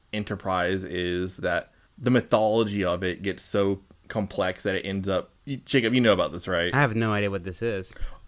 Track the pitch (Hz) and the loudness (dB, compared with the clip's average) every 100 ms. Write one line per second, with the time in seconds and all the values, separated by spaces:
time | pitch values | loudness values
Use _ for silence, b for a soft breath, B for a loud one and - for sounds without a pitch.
0 | _ 107 104 101 95 92 87 95 92 90 | _ -6 -6 -6 -2 0 0 0 -2 -4
1 | 90 87 92 - 87 85 - _ _ - | -2 -2 -4 -4 -2 -2 -4 _ _ -6
2 | 120 123 - 113 107 110 110 101 90 87 | 2 2 4 2 4 4 2 0 0 0
3 | 92 87 98 90 - 104 98 98 - - | -2 -4 -4 -6 -2 0 2 0 -6 -20
4 | - 110 98 - 92 92 104 95 95 98 | -8 -4 -4 -2 -2 -2 -4 -4 -4 -4
5 | 95 92 - _ - 135 - 139 113 127 | -2 -2 -4 _ -10 -10 0 2 4 4
6 | 117 95 80 85 90 90 87 123 143 110 | 6 6 2 -4 -2 0 2 2 2 2
7 | 113 104 101 98 90 90 113 101 92 - | 0 0 0 -2 -6 -6 -4 -4 -6 -6
8 | B B | B B